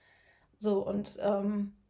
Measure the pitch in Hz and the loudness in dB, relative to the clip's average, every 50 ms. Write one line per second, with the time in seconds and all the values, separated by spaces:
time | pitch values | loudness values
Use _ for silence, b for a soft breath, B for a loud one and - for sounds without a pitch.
0 | b b b b b b b b b b b - 208 214 202 196 196 - 202 208 | b b b b b b b b b b b -2 0 2 2 2 2 0 -2 -2
1 | 208 - - - - 202 208 196 202 208 208 208 202 202 - _ _ | -4 -6 -6 -2 0 0 2 2 2 0 0 0 -2 -4 -8 _ _